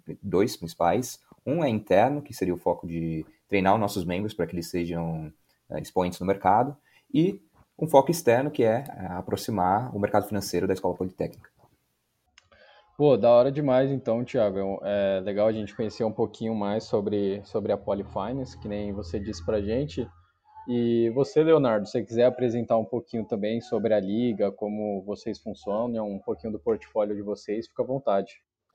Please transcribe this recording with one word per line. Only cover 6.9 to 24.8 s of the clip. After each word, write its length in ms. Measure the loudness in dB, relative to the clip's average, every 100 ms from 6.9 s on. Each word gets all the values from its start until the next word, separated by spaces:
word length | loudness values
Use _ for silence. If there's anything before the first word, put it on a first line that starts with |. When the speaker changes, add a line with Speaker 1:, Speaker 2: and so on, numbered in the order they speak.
| _ _
Speaker 1:
e 260 | 0 0 -2 _ _ _ -8
um 80 | 4
foco 240 | 4 4
externo, 400 | 2 2 2 2
que 140 | 0
é, 200 | 2 2 -4
é, 180 | -12 -10
aproximar 840 | -8 -4 -6 -2 0 2 2 0
o 60 | -2
mercado 260 | 0 0 0
financeiro 400 | -4 -2 -2 0
da 80 |
Escola 220 | 0 -2 -2
Politécnica. 520 | -6 -4 -8 -8 -20 _ _ _ _ _ _ _ _ -20 _ _ _ -20 _ 2
Speaker 2:
Pô, 200 | 6 6
da 140 | 8
hora 220 | 8 6
demais 400 | 2 2 4 4
então, 320 | 0 0 -2
Thiago. 560 | 0 2 2 0 -4 -4
É, 360 | -2 0 2 0
é 20 |
legal 260 | -2 0 2
a 60 |
gente 200 | 0 -6
conhecer 300 | -6 -6 -2
um 100 | -2
pouquinho 400 | 0 -4 -2 -4
mais 300 | -2 -2 -2
sobre, 580 | -2 -2 0 0 0 -2
sobre 260 | -4 -4 -2
a 60 | -2
Polyfinance, 840 | -2 -4 -4 -6 -6 -6 -8 -10
que 80 | -8
nem 260 | -6 -6
você 280 | -8 -8 -8
disse 240 | -8 -8
pra 160 | -2 -2
gente. 480 | 0 -2 -4 -6 -8 _ _ _ _ -16 -4
E 420 | 0 2 4 2
você, 280 | 2 0 2
Leonardo, 440 | 6 6 6 2 0
se 60 |
você 120 | -4
quiser 220 | -2 4 4
apresentar 500 | 4 0 0 0 0
um 80 |
pouquinho 400 | 0 -4 -4 -6
também 340 | -4 -4 -2 -4
sobre 340 | -2 -2 2
a 60 | 2
Liga, 500 | 2 0 0 0 -2
como 500 | -2 -6 -4